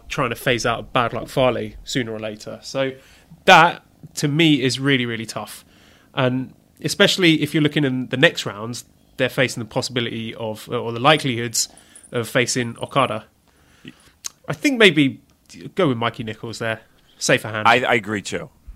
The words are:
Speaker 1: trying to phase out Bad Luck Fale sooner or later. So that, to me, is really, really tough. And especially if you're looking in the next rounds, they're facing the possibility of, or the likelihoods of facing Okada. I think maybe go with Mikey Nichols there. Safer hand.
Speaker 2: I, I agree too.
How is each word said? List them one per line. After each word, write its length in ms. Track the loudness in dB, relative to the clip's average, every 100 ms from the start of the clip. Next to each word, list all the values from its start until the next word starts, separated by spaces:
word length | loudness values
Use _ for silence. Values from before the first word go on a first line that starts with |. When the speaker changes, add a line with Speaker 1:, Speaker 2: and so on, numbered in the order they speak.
| -6
Speaker 1:
trying 200 | -4 -2
to 60 | -2
phase 300 | -2 0 0
out 260 | -2 -2
Bad 220 | -2 0
Luck 160 | -2 -6
Fale 440 | 2 2 2 -4 -10
sooner 280 | -6 -4 -4
or 80 | -6
later. 400 | -8 -10 -14 -16
So 300 | -10 -4 -4 -6 -18 -20 _ -4 6
that, 380 | 8 8 2 _ _ -18 -4
to 120 | -2
me, 340 | 2 4 4
is 180 | 2 -2
really, 260 | 0 0 0
really 200 | -6 -8
tough. 380 | -10 -12 -14 -20 _ _ _ _
And 400 | -2 0 0 -6 -14 _ _
especially 580 | -6 2 2 4 4 4
if 120 | 2
you're 100 | 2
looking 220 | 2 2 0
in 220 | -2 -4
the 100 | 2
next 280 | 2 2 -10
rounds, 400 | -8 -10 -10 -14 _ _ -4
they're 120 | -2
facing 320 | 0 -2 -2
the 80 | -6
possibility 640 | -4 -4 -4 -4 -6 -8 -8
of, 320 | -8 -8 -8
or 220 | -6 -6
the 80 | 0
likelihoods 680 | 2 2 2 -4 -4 -4 -6 -8 _ -20 -10
of 160 | -6 -2
facing 500 | 0 0 0 -4 -6
Okada. 460 | -4 0 0 -2 -10 _ _ _ _ _ -20 -20 _ _ -18 _ -12
I 60 |
think 260 | -2 0 6
maybe 420 | 6 6 2 0 _ _ _ -18 -12 0
go 140 | 0
with 80 | 2
Mikey 260 | -2 -4
Nichols 360 | -10 -10 -10 -8
there. 220 | -6 -6 -10 _ _ -8
Safer 320 | 0 0 0
hand. 180 | 0 4
Speaker 2:
I, 140 | 4
I 120 | 4 0
agree 260 | 0 -6
too. 280 | -6 -8 -10 _ -20